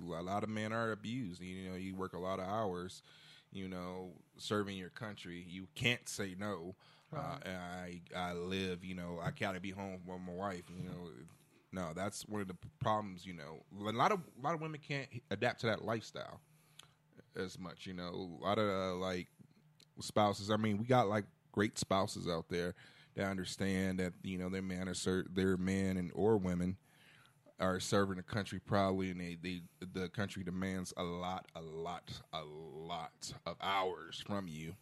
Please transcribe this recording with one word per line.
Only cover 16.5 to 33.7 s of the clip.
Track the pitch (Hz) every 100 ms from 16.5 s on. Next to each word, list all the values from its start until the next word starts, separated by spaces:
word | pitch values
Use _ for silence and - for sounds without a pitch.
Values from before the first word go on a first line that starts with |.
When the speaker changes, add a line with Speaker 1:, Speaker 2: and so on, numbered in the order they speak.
| - _ - - _ _ - - -
Speaker 1:
as | 92 92
much, | 90 - 98
you |
know. | 90 87 92 92 78
A | 90
lot | 104
of, | 107
uh, | 95 95 90
like, | 92 92 85 - - - - _ - -
spouses, | - - 104 101 101
I | 107
mean, | 110 101
we | 120
got, | 127 101
like, | 107 101 _ _
great | - 110 -
spouses | - 98 101 98 90
out | 82 -
there | 87 87 - - - - -
that | 98
understand | 95 87 - 98 92 95 92
that, | 90 87
you | - 90
know, | 90
their | 95
man | 95 90 95
is | 87
ser-, | 95 92 -
their | 92 95 90
men | 92 98 95 92
and, | 87 -
or | 104 110
women | 92 87 90 95 _ - - - - _ - -
are | 92 92
serving | - 104 98 92
the |
country | - 110 92 92
proudly, | - 101 98 95 95
and | 90
they, | 87 85
they, | 87 90 85 - 92
the | 92 87
country | - 98 98
demands | 90 92 95 92 90 -
a |
lot, | 87 87 90 92 - 85
a |
lot, | 80 80 82 85 - - -
a | 80
lot | 76 76 80 73 82 85 78 - - - 87
of | 85
hours | 95